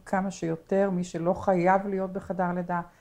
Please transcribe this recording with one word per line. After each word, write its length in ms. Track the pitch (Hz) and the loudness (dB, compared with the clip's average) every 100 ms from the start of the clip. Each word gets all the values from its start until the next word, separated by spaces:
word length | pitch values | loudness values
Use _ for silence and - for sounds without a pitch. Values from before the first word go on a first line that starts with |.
| - | -4
כמה 240 | 196 196 | -2 -2
שיותר, 600 | 180 165 165 - 196 196 | -4 -4 -4 0 2 2
מי 140 | 180 | 0
שלא 280 | 180 165 170 | -2 -2 0
חייב 540 | 185 - 185 175 190 202 | 0 2 4 6 4 2
להיות 260 | 190 190 | -4 -4
בחדר 400 | 185 - 185 180 | -6 -6 -2 -2
לידה, 260 | 180 180 175 170 - | -2 -2 -4 -4 -14